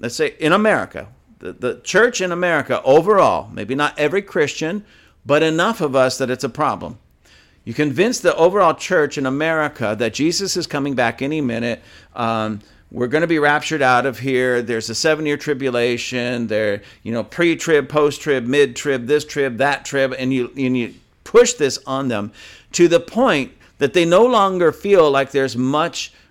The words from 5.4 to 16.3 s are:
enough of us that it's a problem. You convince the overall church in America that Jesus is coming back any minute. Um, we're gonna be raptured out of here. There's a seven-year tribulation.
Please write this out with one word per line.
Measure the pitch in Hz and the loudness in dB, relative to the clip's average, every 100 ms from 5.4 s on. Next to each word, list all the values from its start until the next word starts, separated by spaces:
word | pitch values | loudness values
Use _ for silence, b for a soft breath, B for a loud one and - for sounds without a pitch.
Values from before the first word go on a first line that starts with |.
enough | 160 160 180 165 | 2 2 0 0
of | 151 | 0
us | 131 131 - | 2 2 0
that | 127 | -4
it's | 127 | -4
a | 135 | -6
problem. | 127 147 98 87 127 _ _ b b b b | -2 -2 -2 -8 -14 _ _ b b b b
You | - | -8
convince | 117 151 127 220 247 | -2 -2 0 0 0
the | 175 156 | 0 2
overall | 170 202 170 | 2 4 2
church | 147 - 175 147 147 | 2 0 0 0 -2
in | 135 | -4
America | 139 160 160 151 - 110 107 | -2 -2 0 -2 -4 -4 -2
that | 117 | -4
Jesus | 107 156 170 196 - | -2 -2 -2 -4 -6
is | 160 | -6
coming | 143 139 | -4 -4
back | 131 117 117 | -2 -2 -2
any | 139 156 | -4 -4
minute. | 131 113 120 113 B B B | -4 -4 -4 -6 B B B
Um, | - 117 113 110 104 b b _ | -6 -4 -2 -4 -6 b b _
we're | 113 123 | -6 -2
gonna | 151 165 | 0 0
be | 160 | 2
raptured | 147 147 - 156 | 2 0 -2 0
out | 131 123 131 | 2 2 2
of | 110 | -4
here. | 131 127 127 123 | -2 0 2 0
There's | 120 113 110 | -2 -4 -4
a | |
seven-year | 110 160 156 151 143 | -2 0 0 -2 -4
tribulation. | - 135 135 120 120 120 - 127 120 | -4 -4 -2 0 0 -2 -4 -6 -4